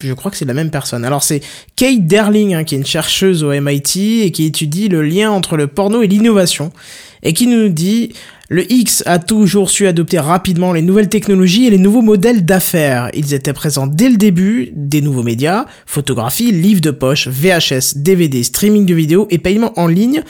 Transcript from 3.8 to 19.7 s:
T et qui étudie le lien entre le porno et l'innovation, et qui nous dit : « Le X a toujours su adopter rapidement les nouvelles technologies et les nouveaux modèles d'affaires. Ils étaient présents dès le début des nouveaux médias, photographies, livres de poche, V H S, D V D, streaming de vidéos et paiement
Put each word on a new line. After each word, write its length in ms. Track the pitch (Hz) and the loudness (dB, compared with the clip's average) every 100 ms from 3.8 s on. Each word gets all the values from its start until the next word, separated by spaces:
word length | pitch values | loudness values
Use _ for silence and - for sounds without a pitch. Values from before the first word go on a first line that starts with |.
T 440 | - 185 208 233 196 | -2 -2 0 0 0
et 60 | |
qui 120 | 156 156 | 0 -2
étudie 440 | 151 151 170 214 | -2 -4 -2 -2
le 120 | 165 | 0
lien 300 | 151 180 214 | 0 0 0
entre 240 | 202 - 160 | -2 -2 -4
le 120 | 143 | -2
porno 340 | 196 196 233 | -2 -2 0
et 60 | 202 | 2
l'innovation, 680 | 208 226 208 175 - 151 - - - - - | 2 4 4 2 -2 -8 -10 -20 -20 -20 -8
et 80 | 156 | -4
qui 160 | 165 240 | 0 2
nous 220 | 233 214 | 2 2
dit : « 420 | 156 180 233 226 - - - - | 0 0 -2 -4 -10 -20 -20 -4
Le 200 | 175 185 | -4 0
X 320 | 247 208 - - | 0 2 -2 0
a 120 | 175 | -2
toujours 520 | 170 220 196 202 180 | 0 2 2 2 0
su 180 | - 196 | 0 0
adopter 320 | 170 160 175 | 0 0 -2
rapidement 540 | 143 185 190 170 180 | 0 0 0 0 0
les 80 | 165 | 0
nouvelles 260 | 170 202 202 | 2 2 2
technologies 600 | 214 208 190 185 202 254 | 0 0 2 2 4 4
et 20 | |
les 80 | 190 | 4
nouveaux 240 | 196 240 | 4 4
modèles 420 | 220 208 226 233 | 4 4 2 2
d'affaires. 680 | 165 190 - 170 147 123 123 | 2 0 0 0 0 0 -4
Ils 200 | - 147 | -4 -4
étaient 200 | 139 147 | -4 -4
présents 340 | 135 156 139 135 | -4 -4 -4 -2
dès 220 | 151 262 | 2 2
le 80 | 220 | 4
début 560 | 208 170 190 240 247 151 | 4 2 0 -2 -4 -8
des 240 | 143 151 | -4 -2
nouveaux 220 | 147 127 | 0 -2
médias, 440 | 117 117 147 202 294 - - | -2 -2 -2 -2 -6 -14 -10
photographies, 680 | 151 139 120 117 - 240 | -6 -4 -4 -4 -2 0
livres 300 | 175 190 202 | 2 2 2
de 100 | 151 | 0
poche, 380 | 143 131 143 123 | 0 0 0 -4
V 180 | 131 180 | -2 2
H 220 | 170 - 135 | 2 0 -2
S, 220 | - 143 | -2 -2
D 180 | 156 185 | 0 2
V 120 | 160 | 2
D, 160 | 127 | 0
streaming 420 | 120 - 208 214 185 | -4 0 2 4 2
de 80 | |
vidéos 320 | 165 151 180 214 | 2 2 2 2
et 80 | 170 | -2
paiement 340 | 185 208 226 | 0 0 -2